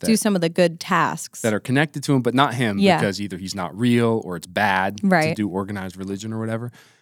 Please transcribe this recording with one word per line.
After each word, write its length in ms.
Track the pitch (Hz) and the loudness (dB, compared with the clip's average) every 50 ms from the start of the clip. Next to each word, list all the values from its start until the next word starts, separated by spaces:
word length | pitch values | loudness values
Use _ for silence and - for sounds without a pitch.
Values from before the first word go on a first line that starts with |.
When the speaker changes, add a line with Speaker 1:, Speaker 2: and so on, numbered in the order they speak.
Speaker 1:
that 60 | - | 0
Speaker 2:
Do 100 | - 220 | 2 2
some 180 | 208 - 214 196 | 2 2 0 0
of 60 | 180 | 0
the 80 | 170 165 | 0 0
good 320 | 175 - 180 170 165 170 | 2 2 2 2 0 -4
tasks. 600 | - - 190 165 156 95 - - - - - - | -4 0 0 2 2 0 -2 -4 -10 -12 -8 -4
Speaker 1:
that 120 | - 113 107 | -2 0 0
are 60 | 98 | 0
connected 420 | - - 127 139 160 147 - 151 - | 0 0 2 2 2 0 -2 -4 -2
to 100 | - 143 | 0 2
him, 60 | 131 | 2
but 120 | 120 120 117 | 2 2 2
not 200 | 131 143 131 117 | 4 2 2 2
him, 240 | 127 127 107 98 98 | 0 -2 0 2 4
Speaker 2:
Yeah. 200 | 196 196 170 156 | 4 4 4 4
Speaker 1:
because 220 | 113 101 92 95 | 2 0 0 -2
either 180 | 101 95 92 87 | -6 -8 -8 -8
he's 160 | 95 92 92 | -8 -8 -6
not 220 | 98 87 78 78 101 | -6 -6 -6 -4 0
real 420 | 120 123 120 120 117 117 113 113 - | 2 4 4 4 4 4 2 0 -2
or 120 | 90 87 | -4 -8
it's 100 | 85 - | -8 -8
bad 520 | 90 90 101 104 101 95 92 95 98 101 - | -4 -2 0 2 2 2 2 0 -2 -2 -2
to 80 | - | 0
Speaker 2:
Right. 300 | 190 185 165 156 156 165 | 2 2 2 2 0 0
Speaker 1:
do 120 | - 104 98 | -2 -2 -2
organized 480 | - 190 196 101 104 190 185 90 87 | -2 -4 -4 -4 -6 -8 -8 -8 -10
religion 360 | 95 95 98 98 98 107 110 | -8 -8 -8 -6 -6 -8 -8
or 60 | 113 110 | -6 -6
whatever. 320 | 110 110 113 113 120 123 - - - _ _ _ | -4 -4 -4 -6 -6 -10 -14 -16 -20 _ _ _